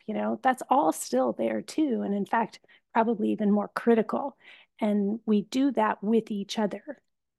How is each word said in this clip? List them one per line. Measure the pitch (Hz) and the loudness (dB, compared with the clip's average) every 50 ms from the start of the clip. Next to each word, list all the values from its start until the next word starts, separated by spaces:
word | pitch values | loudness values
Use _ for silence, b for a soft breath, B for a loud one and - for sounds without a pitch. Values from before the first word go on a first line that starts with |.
| _ | _
you | - 214 | -6 -4
know, | 208 208 214 233 226 | -2 -2 -2 -2 -2
that's | - 262 254 - - - | 0 0 0 0 0 2
all | 254 277 311 320 | 2 4 4 2
still | 294 - - - 240 254 262 247 | 0 -2 -4 -2 -2 0 0 0
there | 202 - 226 226 220 214 | -2 -2 -2 -2 -2 -4
too. | - - - - 320 277 226 208 | -6 -6 -4 -2 -2 0 -2 -2
And | 202 196 202 | -2 -2 -2
in | 202 190 | -2 -2
fact, | - - 226 220 - - - _ b b b b _ | 0 0 0 0 -2 -6 -16 _ b b b b _
probably | - - 226 226 233 185 214 214 | 0 0 2 0 0 0 0 -2
even | 208 202 214 202 | 0 0 2 2
more | 208 208 202 - - | 2 2 0 -2 -6
critical. | - - 233 233 220 214 - - - - 277 - B B B B B B B _ - | -2 2 4 4 4 2 0 -2 -4 -6 -6 -10 B B B B B B B _ -2
And | 233 208 208 208 202 196 214 233 - | 0 0 2 2 2 0 -2 -2 0
we | 226 214 208 | 2 2 2
do | 185 - - 262 269 285 | 2 0 0 0 0 2
that | 226 226 214 214 - - | 2 2 0 0 0 -2
with | - 208 226 220 220 - | 0 2 2 2 0 0
each | 220 196 196 - - 226 | -4 -6 -6 -6 -4 -2
other. | 214 202 214 - - 302 269 _ _ _ _ _ _ _ _ | -2 -2 -4 -6 -14 -16 -18 _ _ _ _ _ _ _ _